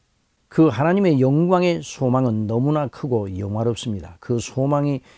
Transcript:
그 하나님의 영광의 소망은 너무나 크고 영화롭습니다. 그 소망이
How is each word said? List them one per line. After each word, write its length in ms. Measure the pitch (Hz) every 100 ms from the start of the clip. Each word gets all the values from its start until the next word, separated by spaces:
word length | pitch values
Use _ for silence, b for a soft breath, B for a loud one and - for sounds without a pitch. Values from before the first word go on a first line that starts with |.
| _ _ _ _ _
그 200 | - 160
하나님의 520 | 110 156 196 190 139
영광의 640 | 127 147 175 180 180 165
소망은 640 | 147 - 131 127 127 110 107
너무나 400 | 113 139 151 143
크고 500 | - 143 117 98 92
영화롭습니다. 800 | 98 107 117 113 120 101 82 87
그 180 | - 120
소망이 640 | - - 135 143 143 139 b